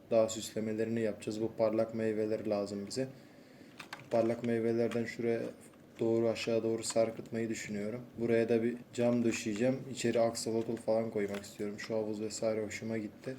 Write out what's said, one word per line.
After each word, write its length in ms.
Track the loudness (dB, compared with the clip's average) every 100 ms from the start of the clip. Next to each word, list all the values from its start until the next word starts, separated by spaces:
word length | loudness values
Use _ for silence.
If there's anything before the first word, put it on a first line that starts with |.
| 2
daha 180 | 4 4
süslemelerini 720 | 2 -6 -4 -2 0 0 0
yapacağız. 400 | 0 -2 -4 -2
Bu 100 | -2 2
parlak 380 | 2 2 0 0
meyveleri 540 | 0 0 0 0 0
lazım 380 | -2 -2 -4 -6
bize. 200 | -4 -6 -8 -20 -20 -20 -20 -20 -18 -16 -16 0
Parlak 320 | 2 2 0
meyvelerden 640 | 0 0 2 2 2 0 -4
şuraya 340 | -4 -2 -2 -4 -10 -18 -20 -16 -2
doğru, 300 | 2 4 2
aşağı 340 | 2 0 0
doğru 200 | 2 0
sarkıtmayı 680 | 0 2 2 0 -6 -4 -4
düşünüyorum. 520 | -4 -6 -6 -4 -6 -10 -4
Buraya 320 | 2 4 6
da 140 | 4
bir 140 | 2 -2 -6
cam 300 | 0 4 4
döşeyeceğim. 560 | 4 2 0 0 2 0 -4
İçeri 300 | -2 2 4
aksolotl 540 | 2 0 -2 0 0 -2
falan 340 | 0 0 0
koymak 340 | 0 -2 -4
istiyorum. 320 | -8 -8 -6 -6
Şu 160 | -4 -2
havuz 260 | -2 -4
vesaire 440 | -6 -2 -2 0 -2
hoşuma 320 | -6 -4 -4
gitti. 380 | -6 -8 -10